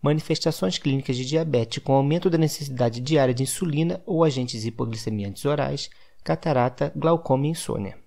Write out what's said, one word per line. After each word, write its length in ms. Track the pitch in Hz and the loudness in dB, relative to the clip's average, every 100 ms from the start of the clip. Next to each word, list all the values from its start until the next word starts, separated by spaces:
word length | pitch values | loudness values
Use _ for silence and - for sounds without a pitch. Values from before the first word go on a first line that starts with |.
manifestações 760 | 143 156 - 156 165 156 185 180 | 2 0 0 0 0 0 -2 0
clínicas 380 | 139 135 135 127 | 0 0 0 -4
de 100 | 127 | 0
diabetes 580 | 160 165 131 113 - | -2 2 0 0 -4
com 100 | - | 2
aumento 360 | 135 139 165 190 | 2 4 2 2
da 80 | 160 | 4
necessidade 640 | 156 - 143 127 120 117 | 2 0 -8 0 0 0
diária 340 | 131 156 131 | 2 4 4
de 100 | 123 | 2
insulina 580 | 131 - 180 147 165 180 - | -2 -2 -2 0 0 -2 -2
ou 180 | 170 | 2
agentes 420 | 160 127 127 113 113 | 4 2 -4 -4 -6
hipoglicemiantes 800 | 117 120 107 110 107 101 95 143 | -4 -6 -4 -4 -4 -6 -4 -2
orais, 440 | 147 139 143 - - - - | 0 -2 -4 -8 -14 -20 -14
catarata, 680 | - 165 165 131 120 - 147 151 | -4 -2 0 2 2 0 -4 0
glaucoma 520 | 160 165 165 135 147 | 2 2 2 0 2
e 20 | |
insônia. 480 | 165 - - 98 - | -2 -4 -6 -6 -10